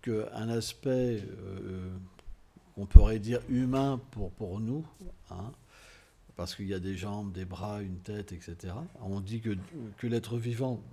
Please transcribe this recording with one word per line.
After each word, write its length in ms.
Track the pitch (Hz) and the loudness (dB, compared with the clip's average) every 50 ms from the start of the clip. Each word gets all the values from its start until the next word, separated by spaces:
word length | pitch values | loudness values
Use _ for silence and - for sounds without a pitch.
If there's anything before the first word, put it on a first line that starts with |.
| - | -4
qu'un 460 | 123 113 107 107 113 - - 107 113 | -2 -4 -2 -4 -6 -8 -6 -6 -2
aspect, 760 | 117 117 110 - - - - 139 127 127 127 123 117 107 98 | -2 -2 -4 -4 -10 -6 -2 0 0 2 2 0 0 -2 -6
euh, 640 | 98 - - 95 95 95 95 - 92 92 92 90 92 92 92 92 90 - - - - - - - - _ - - - - | -8 -12 -12 -12 -12 -10 -10 -10 -8 -8 -8 -8 -8 -10 -10 -12 -16 -20 -18 -14 -14 -14 -14 -16 -20 _ -20 -20 -20 -10
qu'on 120 | - 101 | -10 -10
pourrait 340 | 95 - - - 113 110 110 | 12 12 12 12 12 2 -2
dire 200 | 98 107 123 120 120 120 | -2 -2 -4 -4 -2 0
humain 520 | 131 123 127 127 127 135 135 139 139 120 120 - | 0 0 2 2 0 0 0 0 -2 -4 -6 -10
pour, 220 | - 110 104 95 - | -8 -8 -8 -8 -6
pour 280 | - 110 95 92 104 | -8 -8 -8 -6 -6
nous, 240 | 110 110 127 151 160 156 - - 190 180 - - - - | -4 -4 -4 -6 -8 -10 -16 -16 -16 -16 -16 -16 -18 -16
hein, 220 | 90 90 98 117 147 - - - - - - - - - - - _ - - - - | -12 -12 -12 -12 -14 -18 -20 -20 -20 -20 -20 -20 -20 -20 -20 -20 _ -20 -20 -20 -10
parce 180 | - 90 92 - | -10 -10 -8 -8
qu'il 100 | - 104 | -8 -6
y 80 | 95 98 | -6 -6
a 60 | 92 | -4
des 160 | 90 95 95 | -4 -6 -6
jambes, 360 | 90 90 104 101 104 104 101 90 | -6 -6 -8 -8 -6 -8 -8 -8
des 120 | 92 92 | -8 -10
bras, 360 | 90 92 87 95 104 104 104 | -10 -8 -8 -8 -8 -6 -6
une 180 | 101 95 92 90 | -8 -8 -10 -10
tête, 340 | 90 - 107 104 101 - 95 | -10 -10 -10 -10 -10 -10 -12
et 80 | 82 | -14
cetera. 440 | - - 87 87 - 92 180 110 160 185 - - | -12 -14 -14 -12 -10 -10 -10 -10 -10 -12 -14 -12
On 200 | 120 95 98 98 | -8 -6 -6 -6
dit 200 | 95 98 113 117 | -6 -6 -8 -6
que, 160 | 110 113 104 92 92 - - 156 120 110 101 - | -4 -4 -6 -6 -8 -12 -14 -14 -14 -14 -12 -8
que 80 | - 120 | -4 -2
l'être 280 | 117 117 113 - 120 | -2 -2 -4 -4 -6
vivant 460 | 120 113 120 120 113 135 131 123 104 104 - | -6 -4 -4 -4 -4 -4 -4 -4 -6 -10 -14